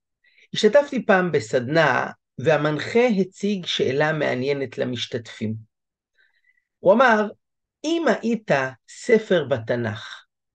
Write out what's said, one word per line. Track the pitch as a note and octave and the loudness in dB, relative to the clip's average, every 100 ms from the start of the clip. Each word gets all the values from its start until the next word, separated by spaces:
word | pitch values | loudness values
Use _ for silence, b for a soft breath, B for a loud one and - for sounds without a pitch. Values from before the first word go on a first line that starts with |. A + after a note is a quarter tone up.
| _ _ b b b | _ _ b b b
השתתפתי | - A3 C4 C#4+ C4 - | 0 4 4 2 -2 2
פעם | F#3+ F3+ | 2 2
בסדנה, | D3 - C3+ A#2+ D#3+ D3+ B2+ C3 - _ - | -2 0 -2 0 2 2 2 -4 -10 _ -6
והמנחה | B2+ D3+ D3+ D3+ - A3+ B3 F#3+ | 0 2 0 -4 -2 0 2 2
הציג | F#3 - G3+ G3+ E3+ | -2 -4 -4 -4 -4
שאלה | - - C3+ D3+ | -2 -2 0 0
מעניינת | D#3 C3+ B2+ C3 C#3+ C3 - | 0 -2 -2 -2 -4 -4 -6
למשתתפים. | B2 A#2+ - A#2+ A2 - G#2+ A2 A2 _ _ _ _ _ _ _ _ _ _ _ | -6 -6 -8 -10 -10 -8 -8 -8 -14 _ _ _ _ _ _ _ _ _ _ _
הוא | - | 2
אמר, | A3 C4 G#3+ G#3 - _ _ _ _ | 4 4 4 0 -8 _ _ _ _
אם | D4 E4 D4 | -4 -2 0
היית | F#3+ A3+ A#3 - C#3+ C3 B2+ _ | 0 -2 -4 -2 -2 -2 -8 _
ספר | - - A3 G#3+ F3+ C3 | -10 0 2 2 0 0
בתנ"ך, | C3 A2 B2 A2+ A2 - - _ _ _ | -4 -2 -4 -4 -8 -12 -20 _ _ _